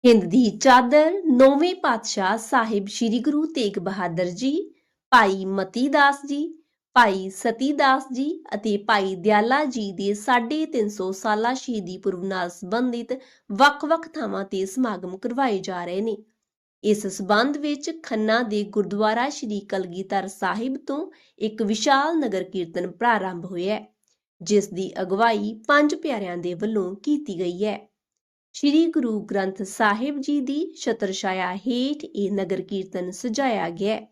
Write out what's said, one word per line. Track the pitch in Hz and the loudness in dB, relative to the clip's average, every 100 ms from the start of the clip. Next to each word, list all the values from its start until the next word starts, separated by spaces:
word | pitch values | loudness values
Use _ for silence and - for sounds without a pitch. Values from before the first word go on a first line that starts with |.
| 247 | 8
ਹਿੰਦ | 226 | 6
ਦੀ | 175 214 233 - | 6 4 4 4
ਚਾਦਰ | 269 254 247 294 311 392 339 | 6 8 8 6 6 2 2
ਨੌਵੇਂ | 247 269 285 349 | 8 8 8 2
ਪਾਤਸ਼ਾਹ | 370 302 226 - - 185 226 | 2 0 0 -2 -2 0 0
ਸਾਹਿਬ | - 254 220 214 202 | 0 0 2 -2 -4
ਸ੍ਰੀ | - 233 233 | -2 0 0
ਗੁਰੂ | 254 294 320 | 0 0 -2
ਤੇਗ | 302 208 190 | -2 -2 -2
ਬਹਾਦਰ | 180 196 175 165 | -6 -4 -4 -2
ਜੀ, | 180 180 262 311 - _ _ _ _ | -4 -2 -2 -2 -4 _ _ _ _
ਭਾਈ | 247 208 196 | 6 6 2
ਮਤੀ | 190 196 185 233 269 | -2 -2 -2 -2 2
ਦਾਸ | 294 285 277 285 | 6 4 4 -6
ਜੀ, | 285 330 - _ _ _ | -4 -6 -8 _ _ _
ਭਾਈ | 254 226 190 190 | 4 4 2 -4
ਸਤੀ | 190 240 226 269 | -4 -4 -2 -2
ਦਾਸ | 285 277 262 294 | 2 4 4 0
ਜੀ | 254 285 - - | -6 -4 -6 -8
ਅਤੇ | 202 220 202 | -6 -2 -2
ਭਾਈ | 208 214 190 | 2 2 2
ਦਿਆਲਾ | 185 190 208 226 269 | 0 4 4 4 2
ਜੀ | 302 240 202 | 0 -2 -6
ਦੇ | 180 196 | -4 -4
ਸਾਢੇ | 208 240 240 226 302 311 | -2 2 2 2 -4 -2
ਤਿੰਨ | 277 208 | -2 -2
ਸੌ | 208 185 | -2 -6
ਸਾਲਾ | 190 220 214 233 | -4 -2 0 0
ਸ਼ਹੀਦੀ | 262 - 220 175 185 | -2 -6 -6 -6 -6
ਪੁਰਬ | 196 180 | -4 -4
ਨਾਲ | 190 190 180 | -4 -4 -6
ਸੰਬੰਧਿਤ | - 180 220 254 240 226 262 - _ _ | -8 -6 -2 -2 -4 -6 -10 -10 _ _
ਵੱਖ-ਵੱਖ | 202 285 285 302 320 320 | 4 4 4 -2 -2 -2
ਥਾਵਾਂ | 311 220 190 | -8 -6 -6
ਤੇ | 196 190 196 | -6 -4 -4
ਸਮਾਗਮ | - 247 202 185 185 | -2 -2 -4 -8 -8
ਕਰਵਾਏ | 240 240 262 202 | -6 -2 0 0
ਜਾ | 180 180 | -4 -8
ਰਹੇ | 175 185 | -6 -4
ਨੇ। | 226 208 _ _ _ _ _ _ | -4 -6 _ _ _ _ _ _
ਇਸ | 208 208 202 | 0 0 -2
ਸਬੰਧ | 185 190 208 262 285 | -8 0 2 2 -2
ਵਿੱਚ | 294 294 294 320 | -4 -4 -8 -12
ਖੰਨਾ | - 220 214 226 | -6 -2 2 2
ਦੇ | 233 208 | 0 -2
ਗੁਰਦੁਆਰਾ | 208 208 180 202 214 226 269 | -2 -2 -2 0 0 2 -2
ਸ਼੍ਰੀ | 285 220 208 | -4 -6 -6
ਕਲਗੀਧਰ | 196 196 185 175 190 196 190 | -4 -6 -6 -8 -4 -4 -4
ਸਾਹਿਬ | - 185 190 254 269 | -4 -4 -2 -4 -6
ਤੋਂ | - 277 339 - _ _ | -6 -6 -6 -12 _ _
ਇੱਕ | 214 214 | -6 -2
ਵਿਸ਼ਾਲ | 208 220 294 269 320 330 | -2 0 2 2 2 0
ਨਗਰ | 254 190 | 0 -2
ਕੀਰਤਨ | 180 190 170 175 180 | -4 -6 -6 -4 -6
ਪ੍ਰਾਰੰਭ | 175 240 220 190 175 | -2 0 0 -2 -8
ਹੋਇਆ | 180 180 185 | -10 -6 -4
ਹੈ, | 214 - _ _ _ _ _ | -4 -8 _ _ _ _ _
ਜਿਸ | 170 208 196 | 0 0 0
ਦੀ | 175 190 - | -6 -8 -6
ਅਗਵਾਈ | 185 190 233 214 208 220 - | -4 2 2 2 -4 -8 2
ਪੰਜ | 285 302 | 4 4
ਪਿਆਰਿਆਂ | 359 311 226 190 175 | 0 -4 -4 -4 -6
ਦੇ | 175 | -6
ਵੱਲੋਂ | 175 208 214 180 202 | -4 -2 -2 -2 -6
ਕੀਤੀ | - 294 294 175 | -2 -2 -2 -4
ਗਈ | 180 180 | -4 -2
ਹੈ। | 208 196 - _ _ _ _ _ _ | -4 -4 -12 _ _ _ _ _ _
ਸ਼੍ਰੀ | - 285 302 330 | -2 2 4 4
ਗੁਰੂ | 320 240 214 | 2 0 -2
ਗ੍ਰੰਥ | 214 196 190 190 | -2 -2 -2 -4
ਸਾਹਿਬ | 190 - 214 208 269 294 | -10 2 2 2 -2 -4
ਜੀ | 269 294 | -2 -2
ਦੀ | 254 285 339 | -2 -4 -6
ਛਤਰ | - - 226 196 | -6 -4 -2 -2
ਛਾਇਆ | 190 196 185 180 | -2 -4 -2 -4
ਹੇਠ | 190 254 247 262 294 | -4 -4 -2 -2 -4
ਇਹ | - - 196 | -8 -4 -2
ਨਗਰ | 196 185 185 | -2 -2 -4
ਕੀਰਤਨ | 185 196 190 190 180 | -4 -6 -6 -6 -8
ਸਜਾਇਆ | 196 247 220 269 208 170 | -8 -6 -2 0 0 -4
ਗਿਆ | 170 202 | -4 -2
ਹੈ। | 214 220 | -4 -8